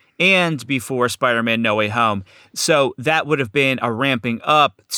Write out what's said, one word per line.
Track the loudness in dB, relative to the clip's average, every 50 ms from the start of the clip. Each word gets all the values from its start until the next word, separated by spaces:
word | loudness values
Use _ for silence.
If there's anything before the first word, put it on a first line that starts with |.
| _ _ _ 0
and | 2 2 4 2 2 0 -2 -4 -4
before | -4 -4 -4 -4 -4 -2 -2 -2 -2
Spider-Man | -2 0 0 0 2 0 0 0 0 0
No | 0 0 0
Way | 0 0 0
Home. | 0 0 0 0 0 -2 -6 -12 -18 -20 -20 _ -8
So | -4 0 2 2 2 2 0 -2
that | -4 -2 -2 0 0 0
would | -2 -2 -2
have | -2 -2
been | 0 0 2 2 0 -2
a | -2 -4
ramping | -2 -2 -2 -2 -2 -2 -2 -4 -6 -4 0
up | 2 2 4 2 2 0 _ _ -10 -8